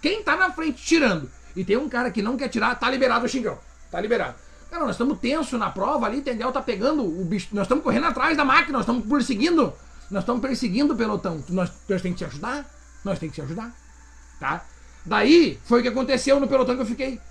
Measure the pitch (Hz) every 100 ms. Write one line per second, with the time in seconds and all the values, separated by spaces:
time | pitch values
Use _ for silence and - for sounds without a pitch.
0 | 294 440 403 320 370 370 320 - - 330
1 | 262 175 139 - - - 185 220 294 240
2 | 247 190 202 254 262 226 220 - 240 262
3 | 254 233 240 254 208 - - - - 170
4 | 214 233 131 120 - - - 339 277 175
5 | 247 - 233 302 285 240 196 - 208 302
6 | 202 247 277 233 240 254 - 202 240 311
7 | 208 165 180 196 - 208 190 269 - 226
8 | 320 - 285 302 285 285 - 262 214 247
9 | 208 285 233 214 302 330 208 - - -
10 | - 196 185 247 262 254 240 196 294 240
11 | 220 208 190 160 139 180 180 - - 190
12 | 180 175 151 139 208 285 269 - - -
13 | 196 190 160 - 135 170 233 - - -
14 | - - - - 135 165 - - - -
15 | 170 208 208 339 294 - - 240 240 226
16 | 262 262 269 277 277 269 247 254 220 233
17 | 262 233 -